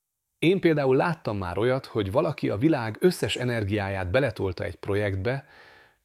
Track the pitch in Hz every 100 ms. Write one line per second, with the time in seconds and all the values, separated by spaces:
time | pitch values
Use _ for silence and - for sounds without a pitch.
0 | _ _ _ _ 156 190 170 151 135 131
1 | 175 160 - 104 87 90 120 131 - 113
2 | 98 117 170 - 131 107 151 147 113 107
3 | 180 - 117 - 123 117 98 104 98 95
4 | 90 117 139 - 98 87 92 90 - 101
5 | 104 95 98 135 - - - - _ _